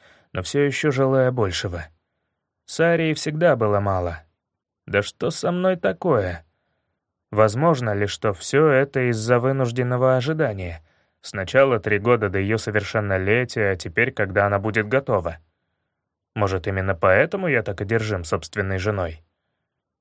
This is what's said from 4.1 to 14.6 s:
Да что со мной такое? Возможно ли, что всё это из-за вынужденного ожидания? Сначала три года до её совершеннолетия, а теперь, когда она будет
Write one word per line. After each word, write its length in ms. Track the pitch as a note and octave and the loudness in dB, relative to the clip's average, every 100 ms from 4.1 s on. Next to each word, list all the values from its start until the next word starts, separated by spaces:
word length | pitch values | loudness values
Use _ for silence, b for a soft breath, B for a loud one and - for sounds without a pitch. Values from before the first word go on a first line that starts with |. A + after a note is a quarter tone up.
| E2+ - _ _ _ _ _ - | -6 -16 _ _ _ _ _ -2
Да 140 | G2+ | -2
что 300 | G#2 - B2 | -2 -2 -4
со 220 | - - | -2 -2
мной 240 | F3 F#3 F#3 | 0 0 0
такое? 680 | F#3+ F3 F3+ B2+ F#2 F2 - _ _ _ _ _ _ _ _ | -2 -2 2 2 0 -4 -14 _ _ _ _ _ _ _ _
Возможно 640 | G#2 A2 A2 E3 C#3 A#2+ | 2 2 4 2 2 0
ли, 120 | G2+ G2+ | -2 -2
что 260 | - A2+ | -2 -4
всё 320 | F#2+ - C3+ D#3 | -4 -2 2 4
это 440 | C3+ C#3 C3+ B2 | 4 2 0 0
из-за 280 | A2+ A2 B2 | 0 2 2
вынужденного 800 | B2+ C3+ B2 A#2+ B2 B2 C3 C3 | 2 0 0 0 -2 2 2 2
ожидания? 680 | B2+ D#3 C#3 G2+ F2+ E2 _ _ _ _ | 0 -2 -2 -4 -8 -10 _ _ _ _
Сначала 580 | - G2+ F#2+ B2+ C#3 A#2 | -12 -8 0 4 4 4
три 200 | A2 G#2 | 0 0
года 300 | A2 A#2+ G#2 | 2 2 2
до 100 | F#2+ | -2
её 200 | G2 A2 | 0 -2
совершеннолетия, 1120 | - G#2 G2+ A2+ G#2 F#2+ F#2+ A#2 B2 B2 G2+ | -2 -2 -2 -2 0 0 2 0 0 -2 -2
а 60 | F#2+ | -2
теперь, 360 | - E2+ A#2+ | -4 -2 -2
когда 340 | - G2 G2 G2+ | -2 -2 0 2
она 120 | |
будет 300 | G2+ | 0